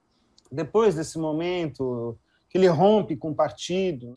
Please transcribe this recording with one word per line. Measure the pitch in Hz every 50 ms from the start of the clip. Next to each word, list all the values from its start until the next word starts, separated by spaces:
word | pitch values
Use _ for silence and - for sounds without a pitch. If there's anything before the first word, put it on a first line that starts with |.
| _ _ _ _ _ _ _ _ _ _ 127
depois | 139 165 143 - 208 226 214 170
desse | 151 156 - - 165
momento | 160 156 151 156 170 180 180 180 170 151 123 - 131 127 123 120 117 120 113 - _ _ _ _ _ _
que | _ 180
ele | 185 180
rompe | 165 143 180 202 214 214 180 - 160
com | - - 165
o | 147
partido. | - 156 143 - - - - 175 190 190 185 160 123 120 120 123